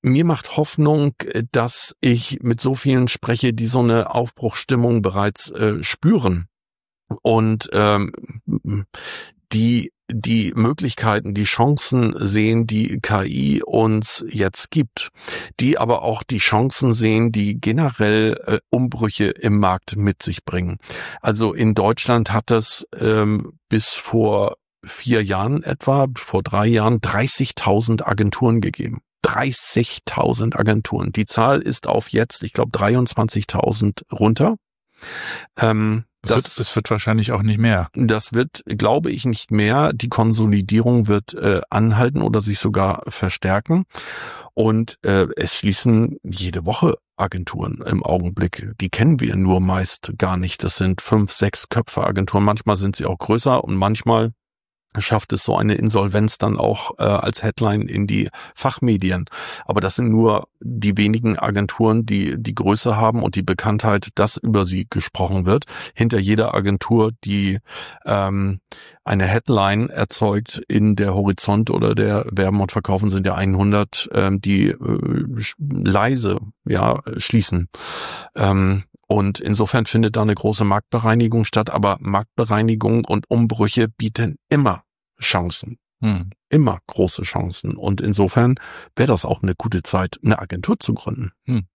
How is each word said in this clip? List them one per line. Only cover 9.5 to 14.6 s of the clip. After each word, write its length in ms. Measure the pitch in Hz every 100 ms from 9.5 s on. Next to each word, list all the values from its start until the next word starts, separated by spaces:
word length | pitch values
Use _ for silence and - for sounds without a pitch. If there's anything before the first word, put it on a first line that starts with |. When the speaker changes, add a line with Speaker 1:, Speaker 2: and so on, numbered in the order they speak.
Speaker 1:
die, 400 | 110 117 120 - _ -
die 440 | 117 110 113 95 -
Möglichkeiten, 800 | 117 151 147 - 113 104 101
die 100 | 101
Chancen 720 | 101 - 123 147 - 127 113 -
sehen, 480 | 104 104 107 113 113
die 320 | 107 110 110
K 220 | 107 104
I 400 | 98 - 67 -
uns 640 | - - 110 107 107 - 110
jetzt 440 | 107 95 -